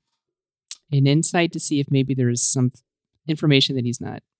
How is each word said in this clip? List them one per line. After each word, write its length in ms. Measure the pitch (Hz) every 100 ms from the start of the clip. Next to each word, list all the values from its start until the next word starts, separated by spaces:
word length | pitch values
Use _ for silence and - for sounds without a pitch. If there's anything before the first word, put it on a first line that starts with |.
| _ _ _ _ _ _ - - -
an 140 | 143 139
insight 460 | 147 170 180 170
to 80 | 165
see 200 | - 147
if 120 | 143
maybe 240 | 139 131 131
there 140 | 123
is 120 | 120
some 300 | - 135 127 - _ _ _ _ -
information 480 | 151 156 139 - 135
that 100 | 120
he's 160 | 117
not 220 | 104 104 _ _